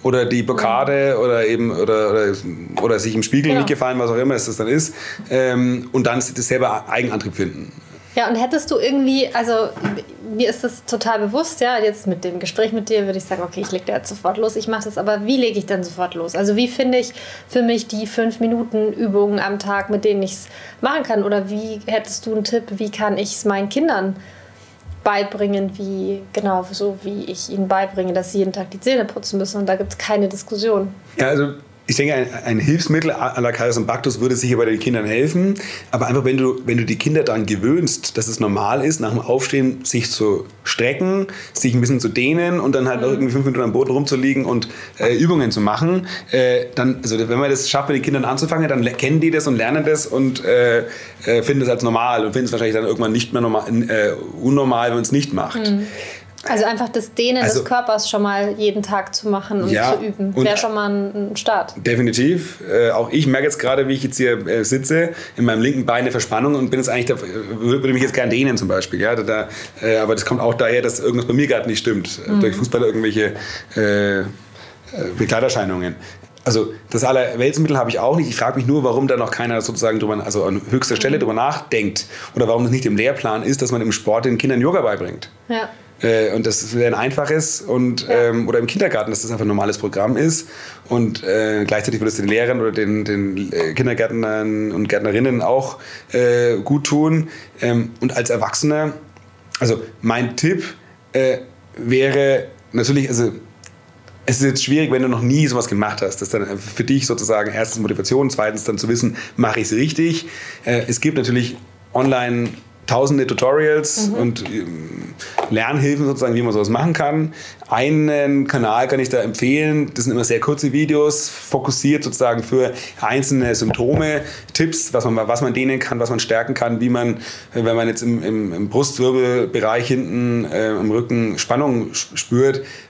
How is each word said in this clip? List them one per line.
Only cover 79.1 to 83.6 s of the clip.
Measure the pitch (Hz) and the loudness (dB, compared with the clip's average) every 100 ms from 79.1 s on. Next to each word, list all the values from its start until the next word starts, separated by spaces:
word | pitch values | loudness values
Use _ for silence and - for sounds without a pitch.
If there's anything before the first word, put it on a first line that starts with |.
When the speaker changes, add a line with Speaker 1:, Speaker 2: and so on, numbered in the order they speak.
| 123 | 2
Speaker 1:
noch | 110 | 0
keiner | - 120 117 | -2 -2 -2
sozusagen | 107 107 113 110 | -2 0 0 2
drüber, | 107 104 | 0 -2
also | - 101 87 | -2 0 0
an | 98 - | -2 0
höchster | 127 - 113 | 0 0 0
Stelle | 135 151 | 2 2
Speaker 2:
Mhm. | |
Speaker 1:
drüber | 113 | 0
nachdenkt | 110 135 147 - 117 104 - - - - - | 0 0 -2 -2 0 0 -4 -8 -14 -8 0
oder | 113 | 2
warum | 117 | 4
das | 120 | 2
nicht | 131 123 | 2 2
im | 104 | 2
Lehrplan | 120 135 113 107 | 2 0 -2 -2
ist, | 104 139 | 0 0